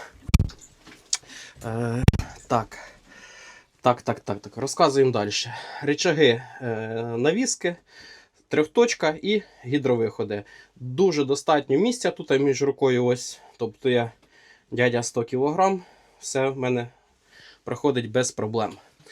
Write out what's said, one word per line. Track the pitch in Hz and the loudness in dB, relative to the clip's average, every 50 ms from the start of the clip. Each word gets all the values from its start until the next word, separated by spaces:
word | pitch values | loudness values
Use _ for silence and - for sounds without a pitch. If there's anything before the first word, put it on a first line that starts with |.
| - - - - - - - - - - - - - - _ _ - - - - - _ - - - - - - - - - - - | -8 -14 -20 -20 -2 2 2 4 4 2 -4 -12 -20 -20 _ _ -20 -20 -20 -20 -10 _ -6 -6 -6 -8 -20 -20 -20 -20 -16 -12 -8
Е, | 113 113 117 120 117 117 123 131 - - - - - - - - - | -6 -4 -4 -2 -2 -2 -2 0 0 0 0 -2 -8 -14 -14 -6 -2
так. | 131 117 110 - - - - - - - _ - - - - - - - - - - - - _ _ _ | 0 0 0 -2 -8 -18 -20 -20 -20 -20 _ -20 -20 -20 -20 -20 -20 -20 -20 -20 -20 -20 -20 _ _ _
Так, | - 131 123 - | 0 0 0 0
так, | - - 117 - | 0 -6 -6 -6
так, | - - 101 101 | -6 -10 -10 -10
так. | - 101 - 117 | -10 -14 -10 -8
Розказуємо | 127 139 - - 180 151 135 139 135 131 | -8 -4 0 2 2 4 4 4 4 4
далі. | 120 113 104 104 104 - - 117 117 - - - - - - | 4 0 -2 -2 -2 -4 -6 -6 -10 -14 -14 -14 -14 -6 -4
Рычаги, | 135 147 147 - 185 160 147 156 127 117 117 127 - - - | -2 -2 0 0 0 4 6 6 6 6 4 -2 -10 -16 -10
е, | 135 120 113 110 110 110 113 117 117 117 117 117 | -8 -6 -6 -6 -6 -6 -6 -6 -6 -4 -4 0
навіски, | 123 147 170 214 262 240 - - - 180 175 - _ _ - - - - - - - _ _ _ _ - | 0 0 0 0 -2 -4 -4 -4 -4 -6 -6 -8 _ _ -20 -20 -20 -20 -20 -20 -20 _ _ _ _ -4
трьохточка | - - 151 151 - - 240 233 - - - 156 151 160 | 0 0 0 2 2 2 2 2 2 0 -2 -2 -2 -2
і | - 190 208 208 202 - _ - - | -2 -2 0 0 -2 -6 _ -16 -6
гідровиходи. | 123 127 147 131 131 123 117 113 110 104 - 113 101 107 104 101 - - - - _ _ | -2 -2 0 2 2 2 2 0 0 -2 -4 -6 -6 -6 -8 -8 -10 -18 -20 -20 _ _
Дуже | - 123 123 127 131 190 190 165 147 143 | -14 -12 -6 -2 2 2 2 2 2 0
достатньо | 127 139 135 - - 160 147 135 - 131 143 | 0 0 -2 0 2 2 2 2 2 2 2
місця | 196 240 240 240 - 185 | 2 2 0 0 -2 -4
тут | 165 - 165 - | -4 -4 -2 0
між | 143 135 143 139 135 123 | 2 2 4 2 2 2
рукою | 139 139 135 - 139 135 127 123 123 | 0 -2 0 2 2 2 4 4 2
ось. | 123 117 120 - - - - - - - - | 2 0 0 -4 -10 -14 -16 -20 -20 -12 -8
Тобто | - - - _ - 135 | -8 -8 -6 _ 0 2
я, | 123 120 117 117 - _ _ _ _ _ _ - - _ _ _ | 2 2 2 -2 -6 _ _ _ _ _ _ -20 -20 _ _ _
дядя, | - 117 123 123 120 120 117 | -2 2 2 2 2 0 -2
сто | - - 127 117 | -2 -4 -4 -4
кілограм, | - - 127 135 147 151 175 185 196 196 185 180 - - _ _ _ _ _ | -2 -2 0 0 0 2 2 2 2 2 0 -4 -10 -20 _ _ _ _ _
все | - - - 135 131 135 | -12 -6 -2 0 0 0
в | 135 135 | -2 -2
мене | 127 127 127 120 120 120 - _ _ _ _ _ _ _ _ - - - - _ _ | -2 -2 -2 -2 -4 -6 -10 _ _ _ _ _ _ _ _ -20 -20 -20 -20 _ _
проходить | - 120 120 - 147 135 123 113 104 | -10 -6 -2 0 0 0 0 -2 -2
без | 107 127 127 120 | 0 -2 -2 -2
проблем. | - - 107 107 107 117 107 95 92 - - _ _ _ - - | -2 -6 -6 -4 -2 -2 -4 -4 -6 -10 -20 _ _ _ -20 -20